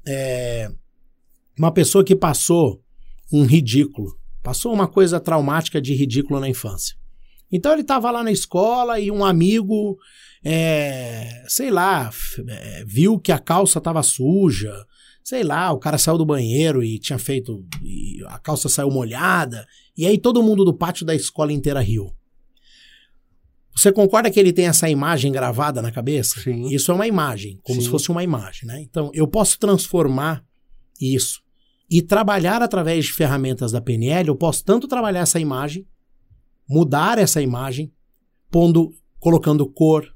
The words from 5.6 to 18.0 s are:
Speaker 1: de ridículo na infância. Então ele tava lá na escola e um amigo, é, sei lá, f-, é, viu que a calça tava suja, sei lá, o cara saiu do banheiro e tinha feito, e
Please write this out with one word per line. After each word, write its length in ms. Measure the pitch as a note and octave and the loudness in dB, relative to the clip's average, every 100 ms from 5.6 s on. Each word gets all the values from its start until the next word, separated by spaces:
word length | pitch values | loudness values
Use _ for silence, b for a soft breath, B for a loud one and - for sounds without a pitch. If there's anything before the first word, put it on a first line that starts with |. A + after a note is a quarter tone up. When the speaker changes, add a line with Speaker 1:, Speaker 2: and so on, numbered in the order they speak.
| D#3+ D#3 | -2 -4
Speaker 1:
de 140 | C3 | -2
ridículo 440 | C3+ C#3 B2 C#3 C#3 | -2 0 0 -2 -2
na 80 | C3+ | -2
infância. 460 | B2 A2 F#2+ - - - - - _ _ | -6 -6 -8 -10 -12 -18 -20 -20 _ _
Então 220 | F#3 C#4+ | -2 2
ele 120 | D#4 | 0
tava 260 | C#4+ C4+ A#3+ | 0 0 0
lá 120 | A#3+ | -2
na 100 | A3+ | -2
escola 680 | G3+ - F3+ G#3+ B3 A#3+ A3+ | -2 0 0 2 2 0 -2
e 100 | G3+ | -2
um 140 | G#3 | 0
amigo, 720 | G3 E3+ F3+ A3+ G3 G#3+ G#3 G3 b b b b | 2 4 4 2 0 -2 -2 -6 b b b b
é, 1000 | D3 D#3+ E3 D3+ C#3+ C3 A#2+ A#2 A#2 A#2 - | -4 0 0 0 -2 -6 -10 -12 -14 -16 -6
sei 220 | - C4+ | -4 0
lá, 400 | F#3 F#3 F3 A2+ | 2 2 0 -2
f-, 340 | - - - - | -8 -10 -8 -12
é, 360 | A2 - D#2+ | -12 -14 -14
viu 340 | G#2+ G#2+ F#3 A3 | -4 2 4 2
que 140 | - | 0
a 60 | D#3 | -2
calça 420 | - E3+ G3 E3 | 0 0 2 0
tava 220 | E3 D#3+ | -2 -2
suja, 720 | - - C3 F#3+ F#3+ A2 G#2 G#2 - b b b | -2 0 0 2 2 0 -6 -12 -20 b b b
sei 200 | - B3+ | -10 -4
lá, 300 | F3 D3 F3+ | -2 -2 -2
o 60 | D#3 | -4
cara 180 | D#3 D#3 | -2 0
saiu 220 | - E3 | 2 2
do 80 | D#3 | 2
banheiro 560 | C#3+ A2+ C3 D#3+ C3+ | 0 0 2 2 2
e 140 | A#2 G#2+ | -2 -4
tinha 200 | - C3 | -6 -8
feito, 460 | - C3+ B2+ G#2 F2+ - | -4 -6 -6 -12 -12 -10
e 400 | - F#2+ | -8 -6